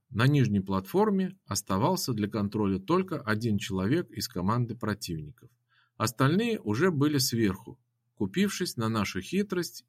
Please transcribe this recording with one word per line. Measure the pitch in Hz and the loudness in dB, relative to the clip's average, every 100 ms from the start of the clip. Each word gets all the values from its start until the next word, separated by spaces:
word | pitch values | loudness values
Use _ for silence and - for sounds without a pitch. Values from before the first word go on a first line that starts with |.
| _ | _
На | 98 127 | 2 4
нижней | 147 113 101 | 4 4 2
платформе | 95 95 92 180 214 196 185 - | 0 -2 0 0 2 0 -2 -6
оставался | _ 101 - 98 139 185 - | _ -8 -2 0 2 0 -2
для | 107 104 | -2 -2
контроля | 110 101 107 101 95 | 0 -2 0 0 0
только | 95 175 185 165 | 0 0 0 -6
один | 107 107 117 101 | -2 0 0 -2
человек | - 95 95 156 180 | -2 -2 0 0 -2
из | - - | -8 -8
команды | - 90 120 117 120 | -4 0 0 -2 -4
противников. | 107 101 - 82 76 - - _ _ _ _ _ | -4 -4 -6 -8 -10 -18 -20 _ _ _ _ _
Остальные | 110 - 135 175 233 220 | -4 2 2 4 2 -2
уже | 107 110 185 | -2 2 2
были | 151 147 147 | 4 2 2
сверху, | 127 117 107 90 - - _ _ _ | 0 2 2 0 -8 -20 _ _ _
купившись | _ 98 127 202 - 180 - | _ -4 0 0 0 -6 -2
на | 113 | -2
нашу | 113 98 92 | 0 -2 -4
хитрость | 90 185 208 180 165 - | -2 -2 0 -2 -4 -10